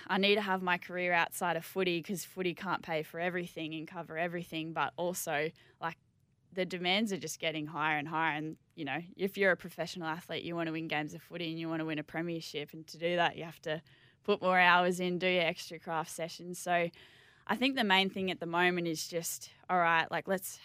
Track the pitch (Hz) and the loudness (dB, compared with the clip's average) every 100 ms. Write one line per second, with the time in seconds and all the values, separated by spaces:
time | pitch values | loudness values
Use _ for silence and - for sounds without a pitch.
0 | - 185 196 208 202 190 185 175 - 180 | -2 2 4 4 4 0 2 0 -2 -2
1 | 180 170 165 - 180 165 - 190 180 170 | 2 4 2 0 0 0 -2 0 0 0
2 | 151 180 - 185 180 156 190 160 - 160 | -2 -6 -6 -4 -4 -2 -2 -4 -2 -4
3 | 156 165 180 175 175 - 156 160 160 180 | -4 -4 -2 -2 -6 -8 -8 -8 -10 -10
4 | 160 160 175 175 170 160 160 160 143 - | -10 -4 -4 -4 -6 -6 -4 -2 -2 -2
5 | 175 180 170 147 156 - - _ 165 - | -4 -4 -2 -2 -2 -4 -18 _ -8 -8
6 | _ _ _ _ _ 185 180 180 175 196 | _ _ _ _ _ -4 -4 -2 2 2
7 | 226 180 156 - 165 156 151 160 156 151 | 2 -2 -6 -4 -2 -2 -4 0 0 0
8 | 147 160 160 147 156 156 _ - 139 143 | 0 0 0 0 -4 -8 _ -10 -6 -4
9 | 175 - 196 196 196 175 175 - 165 185 | -6 -4 -4 2 4 4 -2 -6 -6 -4
10 | 160 165 - 165 165 170 165 160 160 151 | -6 -6 -6 -6 -4 -4 -2 -4 -2 -2
11 | 151 165 - 175 165 165 165 160 160 151 | -2 -8 -12 -8 -6 -4 -4 -2 -2 -4
12 | 151 160 170 165 - 147 147 160 156 156 | -4 -4 -4 -4 -6 -8 -8 -12 -16 -6
13 | 170 175 165 - 165 - 165 160 - - | 0 2 2 0 -8 -10 -4 -4 -6 -20
14 | - _ - 202 185 185 175 175 180 180 | -20 _ 0 2 4 8 8 8 6 2
15 | 180 175 185 180 165 170 - 160 - 160 | 0 0 2 4 2 0 -8 -12 -4 -4
16 | 165 - 165 - 175 175 180 175 175 - | -4 -6 -8 -8 -10 -8 0 2 2 -2
17 | - - - - - 214 262 262 214 190 | -18 -20 -20 -20 -4 0 2 2 6 6
18 | 196 196 185 165 170 170 180 180 170 160 | 6 0 -2 -2 -2 2 4 4 0 -2
19 | - 170 170 - - - - 180 170 165 | -4 -4 -4 -8 -12 -18 0 2 6 4
20 | - 165 165 190 - - | 2 -2 0 -2 -2 -12